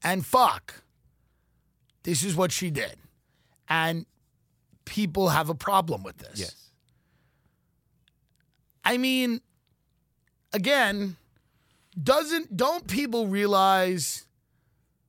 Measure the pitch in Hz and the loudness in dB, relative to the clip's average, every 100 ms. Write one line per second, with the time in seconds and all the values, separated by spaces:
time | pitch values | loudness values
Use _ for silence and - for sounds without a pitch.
0 | 160 190 143 254 233 - - - _ _ | -2 -2 2 4 6 2 -6 -20 _ _
1 | _ _ _ _ _ _ _ _ _ _ | _ _ _ _ _ _ _ _ _ _
2 | - 160 190 165 185 - 185 139 104 - | -4 -2 0 0 0 0 -4 -4 -6 -10
3 | - _ _ _ _ _ - 165 160 165 | -20 _ _ _ _ _ -4 0 0 -2
4 | - _ _ _ _ _ _ _ - - | -8 _ _ _ _ _ _ _ -10 -4
5 | 208 175 180 151 156 156 - 196 165 110 | -2 0 2 2 0 -4 0 2 2 -4
6 | 95 - - 107 85 - - _ _ _ | -8 -16 -14 -10 -10 -12 -20 _ _ _
7 | _ _ _ _ _ _ _ _ _ _ | _ _ _ _ _ _ _ _ _ _
8 | _ _ _ _ _ _ _ _ - 247 | _ _ _ _ _ _ _ _ 0 0
9 | 262 262 247 233 - _ _ _ _ _ | 2 2 0 -2 -8 _ _ _ _ _
10 | _ _ _ _ _ 214 190 285 220 202 | _ _ _ _ _ -4 0 2 2 0
11 | 202 175 _ _ _ _ _ _ _ 185 | -6 -8 _ _ _ _ _ _ _ -6
12 | 147 277 302 330 320 190 269 339 - 196 | 2 2 2 -4 -4 -2 -2 -2 -4 -4
13 | 285 233 214 196 202 196 190 190 185 185 | -2 -2 0 0 2 4 6 4 2 -2
14 | 135 - - _ _ _ _ _ _ _ | -4 -8 -14 _ _ _ _ _ _ _